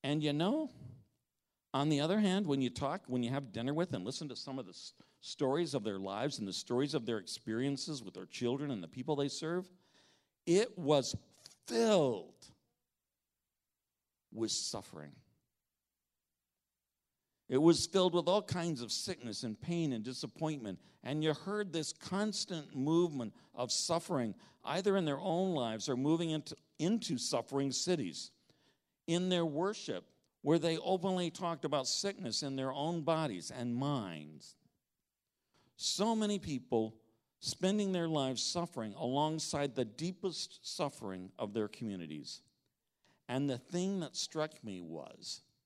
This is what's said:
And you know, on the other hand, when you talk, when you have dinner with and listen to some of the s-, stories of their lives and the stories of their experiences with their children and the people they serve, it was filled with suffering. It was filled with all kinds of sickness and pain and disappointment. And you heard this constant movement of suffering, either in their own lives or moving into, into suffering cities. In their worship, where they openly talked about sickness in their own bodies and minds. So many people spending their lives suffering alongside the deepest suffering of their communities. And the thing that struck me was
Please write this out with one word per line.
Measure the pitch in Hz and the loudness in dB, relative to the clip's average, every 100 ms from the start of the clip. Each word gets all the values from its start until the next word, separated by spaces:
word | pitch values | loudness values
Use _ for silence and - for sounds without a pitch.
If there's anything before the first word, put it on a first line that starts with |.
And | 143 151 | 2 2
you | 151 | 2
know, | 143 180 294 311 - - - - _ _ _ _ _ _ | 2 2 2 -2 -8 -16 -18 -20 _ _ _ _ _ _
on | 135 147 | 0 4
the | 143 | 4
other | 156 208 | 4 4
hand, | 208 190 185 | 4 4 2
when | 139 | 2
you | 123 | 2
talk, | 120 139 180 - | 0 -2 -2 -2
when | 127 | 0
you | 120 | 0
have | 135 135 | -2 -4
dinner | 117 123 | -4 -2
with | 151 180 | 0 0
and | 101 92 | -2 -4
listen | 127 151 | -6 -8
to | 117 | -10
some | - 131 | -8 -8
of | 95 | -10
the | |
s-, | 90 - _ - _ | -14 -18 _ -20 _
stories | - - 139 147 165 | -14 0 2 2 2
of | 135 | 0
their | 107 98 | -2 -4
lives | 95 98 139 143 | -4 -2 -2 -2
and | 101 | -4
the | |
stories | - - 120 143 | -6 -2 0 2
of | 143 117 | 0 0
their | 110 | -2
experiences | 92 - - 110 135 139 - 147 | -4 -10 -4 0 0 -2 -4 -6
with | 101 | -8
their | 90 92 | -12 -12
children | - 120 135 147 | -2 -2 0 -2
and | 113 | -4
the | 82 | -6
people | 127 127 147 | -8 -2 0
they | 143 | 0
serve, | - 160 175 185 - _ _ _ _ _ _ - | -2 -2 -4 -4 -16 _ _ _ _ _ _ 4
it | 175 220 - | 6 6 0
was | 143 147 123 - - _ - - - | 4 4 4 -6 -10 _ -20 -20 -2
filled | 233 226 202 139 104 78 - - - _ _ _ _ _ _ _ _ _ _ _ _ _ _ _ _ _ | 2 6 6 6 2 -6 -18 -20 -20 _ _ _ _ _ _ _ _ _ _ _ _ _ _ _ _ _
with | - 113 | -4 -2
suffering. | - - 110 - 82 73 - _ _ _ _ _ _ _ _ _ _ _ _ _ _ _ _ _ _ _ _ _ _ _ | -2 -4 -6 -10 -14 -16 -18 _ _ _ _ _ _ _ _ _ _ _ _ _ _ _ _ _ _ _ _ _ _ _
It | 127 | 6
was | 160 165 - | 8 8 4
filled | 190 185 | 4 4
with | 170 165 | 4 4
all | 202 | 2
kinds | 196 180 170 139 | 2 -2 -2 -2
of | 117 | -4
sickness | - - 160 120 101 | -6 -6 -8 -8 -6
and | 117 107 | -6 -6
pain | - 170 160 | -2 0 0
and | 123 | 0
disappointment. | 113 131 127 - 156 147 107 90 - _ | -4 -8 -10 -4 -4 -4 -6 -8 -12 _
And | - 147 | -4 0
you | 156 | 2
heard | 151 - 208 202 | 0 -2 -4 -2
this | 160 151 | -4 -4
constant | - - 185 214 196 - 170 - 131 | -8 -4 0 0 -2 -4 -6 -6 -2
movement | 139 165 175 143 113 - - - | 4 4 4 0 -6 -8 -16 -6
of | 123 | -2
suffering, | - - 170 170 156 113 95 - _ | 0 2 0 2 0 0 -4 -14 _
either | - 156 196 196 | -4 0 4 4
in | 160 | 2
their | 139 | 0
own | 139 170 190 160 | 0 2 2 2
lives | 117 110 123 | 0 -2 -2
or | 127 | 2
moving | 139 165 165 | 4 2 2
into, | 156 - - _ - | -2 -4 -16 _ -2
into | 160 226 - 127 | 0 2 0 -2
suffering | - 127 - 139 139 | 0 -2 0 0 0
cities. | 123 - 175 95 73 - _ _ _ _ _ _ _ - | 0 0 0 0 -6 -12 _ _ _ _ _ _ _ 0
In | 170 185 | 2 4
their | 180 165 | 4 2
worship, | 143 185 220 - 92 - _ _ _ | 2 0 -2 -6 -6 -8 _ _ _
where | 143 160 | 2 4
they | 160 160 | 4 0
openly | - 185 185 185 175 | 2 2 2 2 0
talked | 160 180 160 | -2 -4 -2
about | 156 143 131 | 0 0 0
sickness | - 196 196 175 - | -2 -2 -4 -4 -2
in | 139 135 | -2 -2
their | 131 | -2
own | 139 151 170 | -2 -2 0
bodies | 151 160 156 92 80 | 2 2 2 -2 -6
and | 123 120 120 | -6 -2 0
minds. | 139 143 98 80 76 78 - - _ _ _ _ _ _ _ _ _ _ _ - | 0 0 -2 -8 -12 -16 -20 -20 _ _ _ _ _ _ _ _ _ _ _ -6
So | - - 214 226 | -4 0 2 2
many | 208 202 | 2 0
people | 160 135 - 117 110 - _ _ _ _ | -2 -4 0 2 2 -4 _ _ _ _
spending | - - 190 208 202 | -8 0 2 2 2
their | 180 165 | 0 2
lives | 156 135 123 | 2 0 0
suffering | - 175 170 - 110 101 | -2 -2 -2 -4 -6 -4
alongside | 131 135 151 156 - 147 143 123 | 0 2 2 0 -2 0 0 0
the | 117 | -2
deepest | 104 165 185 190 156 - - | -2 -6 -2 -4 -4 -10 -10
suffering | - - 147 - 107 92 92 - | -12 -4 -4 -2 -8 -6 -10 -6
of | 104 | -4
their | 107 104 | -2 -2
communities. | - 113 95 82 78 - - _ _ _ _ _ _ _ _ - | -4 -6 -6 -6 -8 -10 -14 _ _ _ _ _ _ _ _ -6
And | 127 143 | -2 0
the | 123 | -2
thing | - 175 185 196 | -4 -2 0 -2
that | 147 - | -4 -6
struck | - 160 156 - | -6 -2 -4 -4
me | 113 95 | -10 -10
was | 85 80 67 - - - _ _ | -8 -10 -12 -14 -12 -14 _ _